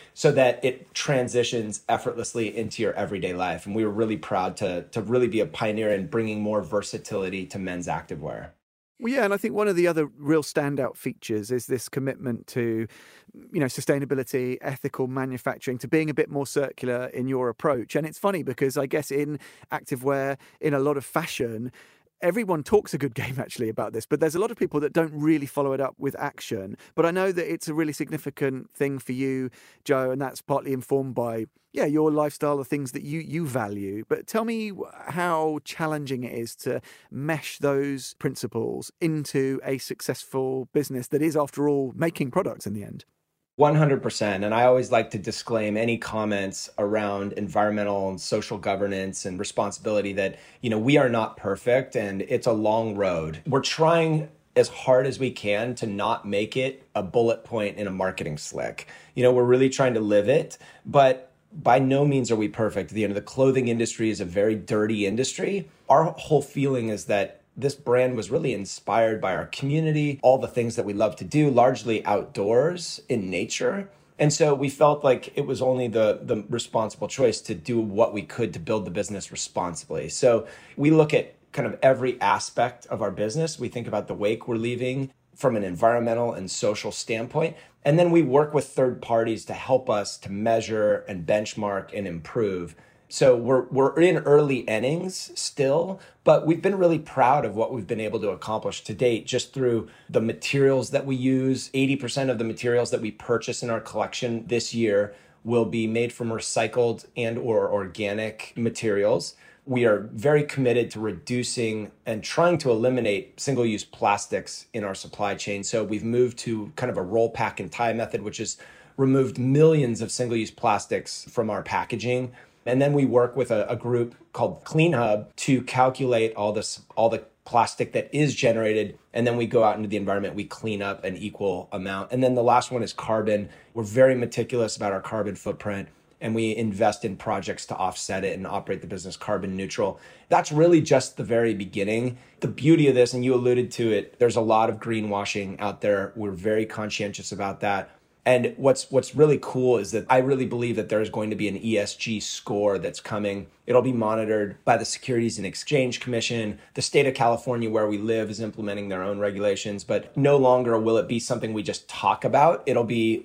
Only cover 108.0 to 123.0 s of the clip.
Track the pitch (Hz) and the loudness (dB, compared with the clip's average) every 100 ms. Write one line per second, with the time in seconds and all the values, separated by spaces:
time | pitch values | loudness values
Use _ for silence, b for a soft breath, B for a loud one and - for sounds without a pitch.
108 | 101 104 110 - - - 117 113 113 101 | -2 -2 -4 -8 -12 -4 -4 -2 -2 2
109 | 104 135 - - b b - 123 117 101 | 2 2 -2 -14 b b -4 2 4 4
110 | 107 117 139 151 147 - 127 120 117 107 | 0 -2 4 4 2 0 2 2 0 -4
111 | 107 87 - 123 120 - 113 107 104 _ | -6 -6 -4 -4 -4 -4 -4 -4 -8 _
112 | - 110 - - 170 175 135 110 127 127 | -8 -6 -4 2 4 4 2 2 2 2
113 | 107 98 - - - 127 117 104 - - | 0 -2 -4 -10 -4 0 0 0 -6 -2
114 | 107 104 - 98 - - - 110 101 95 | 0 0 0 -6 -6 -14 -12 -8 -8 -8
115 | 78 - 104 95 - 101 95 113 101 107 | -12 -6 -4 -4 -6 -6 -4 -2 -2 -4
116 | 113 120 123 120 120 110 104 - 123 101 | -2 2 2 0 -6 -6 -6 -6 -4 -4
117 | 90 113 113 - 107 - 95 - 117 113 | -2 2 2 0 -4 -4 -10 -4 -2 -2
118 | 110 113 101 - 104 - B B B - | -4 -6 -8 -8 -8 -10 B B B 0
119 | 135 135 127 127 127 143 160 156 123 110 | 4 4 2 0 2 6 6 6 2 -2
120 | 110 - 123 117 107 - 113 101 - 98 | -4 -4 -2 -2 -4 -2 0 0 0 -4
121 | - - - - 110 98 - 98 - 113 | -4 -14 -8 -4 -2 -2 -4 -4 -4 -6
122 | 117 123 123 B B B 117 127 143 143 | -2 -2 -4 B B B -2 2 4 4